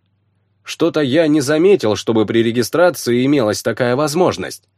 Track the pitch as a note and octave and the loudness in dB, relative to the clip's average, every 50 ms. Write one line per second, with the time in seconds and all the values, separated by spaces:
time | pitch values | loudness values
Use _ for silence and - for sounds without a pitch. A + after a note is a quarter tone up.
0 | _ _ _ _ _ _ _ _ _ _ _ _ _ - - - D#3+ E3+ - D#3 | _ _ _ _ _ _ _ _ _ _ _ _ _ -16 -6 -4 -2 -2 0 -2
1 | D3+ B2+ B2 E3+ E3 D#3 D3 D#3 C3+ C3 D3+ D#3 E3+ G3 G3+ - - G#2+ G#2 G2 | -2 0 2 2 2 2 2 0 0 0 0 2 4 4 4 4 2 0 -2 -2
2 | - - A2+ A2+ G#2+ G2 A2+ A2+ A2+ A#2 A2+ B2 A#2 - - D3 F3 F3+ E3 - | -2 -2 0 0 0 2 0 0 0 2 0 -2 -2 -2 0 2 2 2 0 -2
3 | - B2 A#2+ B2 B2+ C3+ D3 C#3+ A#2 G#2+ G2+ - - A#2+ A2+ - C3 A#2+ B2 C3 | -2 -2 0 0 2 2 2 2 0 0 -2 -2 -4 -6 -4 -2 -2 -2 0 -2
4 | D3+ D3+ C#3+ F3 F3+ C#3+ F#2 F2 F2 C#2 - - _ _ _ | -2 -2 0 0 0 0 0 -4 -8 -10 -12 -16 _ _ _